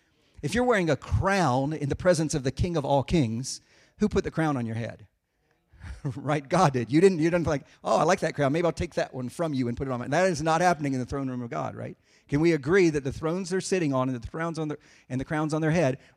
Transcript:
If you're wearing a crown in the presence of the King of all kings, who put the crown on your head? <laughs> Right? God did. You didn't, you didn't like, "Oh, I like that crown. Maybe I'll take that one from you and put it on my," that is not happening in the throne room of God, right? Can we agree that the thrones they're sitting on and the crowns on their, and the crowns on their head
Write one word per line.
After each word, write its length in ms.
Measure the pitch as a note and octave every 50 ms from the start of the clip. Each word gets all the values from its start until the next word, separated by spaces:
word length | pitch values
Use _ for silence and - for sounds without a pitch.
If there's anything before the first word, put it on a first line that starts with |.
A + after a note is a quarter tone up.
| _ _ _ _ _ _ _ - -
If 100 | C#3 D#3
you're 120 | A#3 B3
wearing 240 | B3 A#3 G3+ F3 D#3+
a 40 | C#3+
crown 800 | - - - - - - F#3+ G3 G3 F3 C#3 B2 C3 C3+ D3 D#3
in 160 | - D3 C#3
the 60 | D#3
presence 400 | - - F#3 F3+ C#3+ E3 D3 -
of 80 | D3+ B2
the 80 | C3+
King 260 | B2+ - - F3+ E3+ D#3+
of 80 | C3
all 160 | C3+ C#3 C#3
kings, 600 | B2 - - E3+ C3+ A2 A2+ A#2 C3+ - - - - _ _ _ _ _ _ _
who 120 | G#3+ G#3
put 160 | - G3 -
the 60 | D3+
crown 260 | - - D#3 D3+ C#3+ C3
on 80 | A#2+
your 100 | A2+ A2
head? 320 | A2+ A#2 A2 - - G2+ -
<laughs> 40 | _ _ _ _ _ _ _ _ _ _ _ _ _ - - - - - - C#3+ A#2+
Right? 320 | C#3 - C#3 D3+ D#3 C#3+ B2+
God 260 | - E3+ F#3 - C3
did. 180 | B2 A#2 G#2
You 100 | B2+ D#3+
didn't, 180 | F#3 G3 F#3+ D#3
you 120 | D3+ E3+
didn't 160 | E3+ F3 D#3+ -
like, 160 | D#3 C3+ - - - _ -
"Oh, 140 | F3 G#3+ G#3
I 60 | D#3+
like 160 | D#3+ F#3+ G3
that 160 | - D#3+ -
crown. 160 | - C#3+ C3+
Maybe 140 | C#3 E3 E3+
I'll 60 | E3
take 220 | D#3 - F3+ F3 -
that 180 | - D#3 - -
one 160 | C3 B2+ A#2+
from 240 | - - E3+ E3 D3
you 160 | C3 C3 A#2
and 80 | A#2+ -
put 100 | C#3+ C3+
it 40 |
on 80 | B2+ A#2+
my," 80 | B2 C3
that 180 | C3+ D#3+ F#3 F#3+
is 160 | F3 C3 D#3
not 180 | D#3+ D#3 D#3+
happening 320 | F3 F3+ F3 D3+ D3+ C#3+ C3+
in 60 | B2+
the 60 | B2
throne 240 | - D3+ C#3 C#3 C3
room 120 | B2+ B2
of 80 | B2 A2+
God, 260 | D3 D#3 C#3+ A2+ G#2
right? 220 | A2 A2+ A2+ - - _ _ _ _ _ _
Can 140 | C#3 C#3+
we 120 | D#3+ E3+ E3
agree 380 | D3+ C3 C#3+ F3+ G3+ F#3 E3
that 120 | D3 D3 C3
the 80 | C#3
thrones 380 | A#2 - - D#3+ E3+ F#3 G3 D#3+
they're 100 | F#3 F#3+
sitting 320 | F3+ - G3 F#3 E3+ D3
on 160 | C3+ C3 C3 C3
and 140 | C3 A#2+
the 60 | A2+ -
crowns 320 | - D#3+ E3 E3+ D#3+ D#3
on 80 | D#3+ D3+
their, 100 | - - _ _ - - _ -
and 100 | B2+ B2+
the 60 | C3
crowns 260 | - D#3+ D3+ D#3 D#3
on 100 | D#3 D#3
their 100 | D#3+ D#3
head 260 | D#3 F3+ E3 C3 C3 - - - _